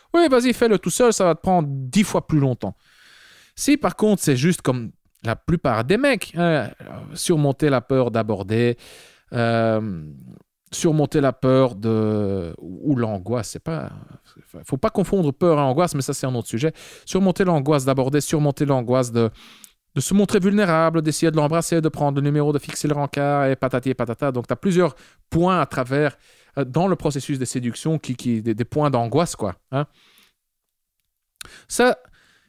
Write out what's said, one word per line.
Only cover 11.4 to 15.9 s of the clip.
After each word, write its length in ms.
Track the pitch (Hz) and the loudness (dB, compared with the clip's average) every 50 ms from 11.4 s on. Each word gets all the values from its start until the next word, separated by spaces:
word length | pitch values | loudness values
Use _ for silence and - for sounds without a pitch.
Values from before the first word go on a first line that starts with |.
| - 131 131 131 135 123 107 | 2 2 4 4 4 2 0
de, 800 | 95 107 113 113 110 110 107 107 104 104 98 98 95 85 82 82 - | -2 -2 0 0 2 2 0 0 0 0 -2 -2 -4 -4 -6 -10 -12
ou, 340 | - 85 92 - - 143 143 | -14 -14 -14 -6 -2 -2 0
ou 40 | |
l'angoisse, 540 | 120 117 110 107 98 90 104 120 123 104 - | 0 0 -2 -4 -6 -6 -4 -4 -4 -4 -8
c'est 120 | - - - | -12 -12 -10
pas, 280 | 156 165 156 64 - - - - - - - _ _ _ - _ _ - 82 - | -8 -8 -8 -8 -10 -12 -16 -20 -20 -20 -20 _ _ _ -20 _ _ -20 -20 -8
faut 140 | - 143 135 | -8 -6 -2
pas 120 | - 220 | -2 -2
confondre 420 | - - 185 - - 196 175 143 135 | 0 0 0 0 0 0 0 0 0
peur 260 | - 180 175 160 147 | 2 2 4 4 4
et 20 | |
angoisse, 340 | 143 131 123 151 180 170 | 4 2 2 2 0 0